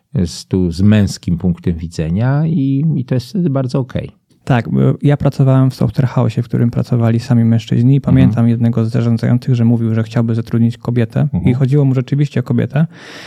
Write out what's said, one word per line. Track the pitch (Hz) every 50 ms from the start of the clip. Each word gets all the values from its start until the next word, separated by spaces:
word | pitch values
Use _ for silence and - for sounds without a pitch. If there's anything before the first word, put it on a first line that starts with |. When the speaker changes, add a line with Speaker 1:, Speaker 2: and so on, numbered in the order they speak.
| _ _ - -
Speaker 1:
y, | 90
z, | 87 - - -
tu | - 98 95 90 87
z | 82 87
męskim | 98 104 107 110 98 - - - - 90 85
punktem | - - 90 85 - - 92 82
widzenia | 80 85 82 - - 78 80 87 104 120 131 139 147 160
i, | 160 165 139 135 135 135 135 156 160 147
i | 135 127
to | - 131
jest | 123 - -
wtedy | - 190 175 160
bardzo | 131 135 131 127 - 139
okej. | 120 127 - - 69 - - _ _ _ _ _ _
Speaker 2:
Tak, | - 131 117 - -
bo | - 135 135 131 127 -
ja | - 143 143
pracowałem | - - 143 - - 135 135 131 131 131 131
w | -
software | - 127 117 - - 135
house'ie, | 120 - 127 123 117 - 117
w | 117
którym | - - 123 120 120
pracowali | - 131 123 - 127 117 117 113 113 113
sami | 117 - 123 117 117
mężczyźni | 113 113 113 - - 123 120 120 131 143
i |
Speaker 1:
Mhm. | 139 - - 131
Speaker 2:
pamiętam | 131 127 - 110 117 117 117
jednego | 117 120 120 117 113 113 113
z | 113
zarządzających, | 117 120 117 117 117 110 123 123 123 120 - 135 123
że | 120 117
mówił, | 117 120 117 117 110 110
że | 113 110
chciałby | 113 - 123 117 117 113
zatrudnić | 117 110 - - 117 117 117 117
kobietę | - - 120 120 123 113 107 - 131
Speaker 1:
Mhm. | 147 143 - 87 170
Speaker 2:
i | 127 123
chodziło | 135 139 123 143 147 139
mu | 135 127
rzeczywiście | 131 127 - 139 143 143 - - 127
o | 123
kobietę. | - 123 120 113 - - 147 165 - - - - - - - -